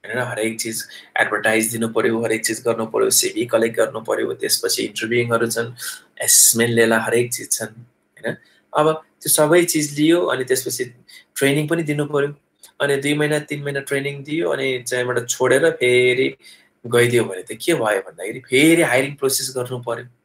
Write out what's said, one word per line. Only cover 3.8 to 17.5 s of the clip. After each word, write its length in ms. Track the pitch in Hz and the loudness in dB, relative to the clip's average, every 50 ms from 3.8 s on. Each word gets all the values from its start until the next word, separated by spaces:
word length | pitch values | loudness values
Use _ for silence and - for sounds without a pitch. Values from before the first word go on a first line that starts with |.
| 110 - - 113 | -2 0 -2 -8
पर्यो, 320 | 110 - 104 - - - | -4 -4 -2 -2 -2 -4
त्यसपछि 500 | - - - - - - - - - 113 | -4 -6 -2 -2 -2 -2 -2 -2 -2 -2
इन्टरभ्युहरू 640 | 110 110 - - 117 113 120 120 117 117 117 113 117 | -2 -4 -4 -6 -4 -2 0 -2 0 0 0 0 0
छन्, 260 | 117 - 117 117 120 - - - - - - _ _ _ - | 0 -2 -4 -6 -6 -10 -12 -12 -12 -12 -12 _ _ _ -6
एसेसमेन्ट 520 | 123 - - - - - - 113 117 120 117 | 0 2 4 6 6 4 4 2 2 2 4
लिएला, 240 | 113 113 113 113 113 | 4 4 4 4 2
हरेक 340 | 113 113 113 120 123 120 | 2 2 0 0 0 0
चिज 180 | - - 117 - | -4 -10 -6 -6
छन्, 240 | - - 117 104 - 120 117 _ _ _ _ _ _ - | -6 -6 -6 -10 -10 -20 -20 _ _ _ _ _ _ -10
होइन? 180 | - 120 - - _ _ _ _ _ _ - 147 | -8 -8 -8 -8 _ _ _ _ _ _ 0 2
अब 140 | 151 156 160 156 - _ _ _ | 2 2 2 0 -8 _ _ _
त्यो 100 | - 143 | -2 0
सबै 340 | - - 151 147 170 180 170 | 2 4 4 6 6 4 4
चिज 340 | 170 - 156 147 143 143 143 | 4 0 -2 -2 -2 0 2
लियो, 280 | 151 160 170 175 180 | 4 4 4 4 2
अनि 180 | - 127 131 127 | 0 -2 -4 0
त्यसपछि 400 | 123 131 123 - 123 - - 127 117 - _ _ _ - - _ _ _ | 0 -2 -2 0 -6 -6 -6 -6 -8 -10 _ _ _ -20 -20 _ _ _
training 320 | - 139 139 143 151 151 147 | 0 0 2 2 2 0 0
पनि 140 | 165 170 | -2 -2
दिनु 240 | 165 147 147 147 147 | -2 -2 -2 -2 -2
पर्यो, 280 | 147 147 143 139 143 147 _ _ _ _ _ - - _ _ | -2 0 0 0 -2 -4 _ _ _ _ _ -20 -20 _ _
अनि 160 | 139 143 143 | 0 0 0
दुई 180 | 139 139 143 147 | 0 0 0 0
महिना, 240 | 151 151 147 151 151 | 0 0 0 0 -2
तिन 240 | 147 - 147 143 | -2 -6 -10 -8
महिना 180 | 143 143 139 139 | -6 -6 -6 -6
training 420 | 135 - 143 139 135 143 143 143 | -4 -4 -4 -4 -4 -4 -8 -8
दियो, 280 | 135 147 151 165 175 170 | -8 -6 -4 -4 -2 -2
अनि 340 | 147 139 135 135 127 123 120 - | -2 -2 -2 -2 -4 -4 -4 -4
त्यहाँबाट 400 | 127 127 123 123 123 123 117 - | -4 -2 -2 -2 -2 -4 -4 -4
छोडेर 420 | - - 127 123 131 139 165 165 | -2 0 2 4 4 4 4 2
फेरि 680 | 160 - 127 123 123 123 127 127 123 131 131 135 135 _ _ - - _ _ _ _ _ - | 2 2 2 4 4 4 4 4 2 2 0 -2 -2 _ _ -20 -20 _ _ _ _ _ -6
गइदियो 380 | 120 117 120 120 120 120 117 107 | 2 4 4 4 4 4 2 0
भने 180 | 104 95 92 | 0 -6 -12
त 160 | 92 - | -10 -12